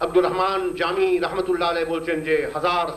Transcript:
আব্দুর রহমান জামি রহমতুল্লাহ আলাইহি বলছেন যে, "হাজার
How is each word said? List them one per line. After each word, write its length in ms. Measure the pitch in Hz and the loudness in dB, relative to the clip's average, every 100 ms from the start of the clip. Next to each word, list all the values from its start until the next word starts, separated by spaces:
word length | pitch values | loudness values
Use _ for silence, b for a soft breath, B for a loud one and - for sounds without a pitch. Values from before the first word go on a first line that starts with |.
আব্দুর 240 | - 180 | 0 2
রহমান 500 | 175 185 190 190 185 | 2 2 0 0 -2
জামি 440 | 160 170 190 190 180 | -2 -2 2 2 2
রহমতুল্লাহ 520 | 170 185 185 175 170 | 0 -2 -2 0 2
আলাইহি 200 | 170 160 | 0 -2
বলছেন 320 | 165 165 156 | -2 -2 -4
যে, 280 | 151 156 131 | 0 0 0
"হাজার 320 | 151 175 175 170 | -2 0 0 -2